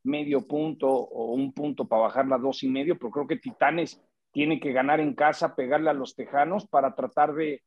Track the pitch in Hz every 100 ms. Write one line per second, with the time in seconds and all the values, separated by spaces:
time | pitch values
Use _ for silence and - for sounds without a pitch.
0 | 127 147 147 135 113 147 156 156 135 131
1 | 127 120 117 127 135 - 147 131 120 113
2 | 107 123 135 131 135 - 135 135 156 165
3 | 120 139 135 165 254 - 143 165 147 -
4 | _ _ _ 143 147 151 147 127 139 156
5 | 151 120 147 147 160 - 127 147 156 143
6 | 123 - 113 139 151 202 - 143 135 -
7 | 127 151 147 147 156 139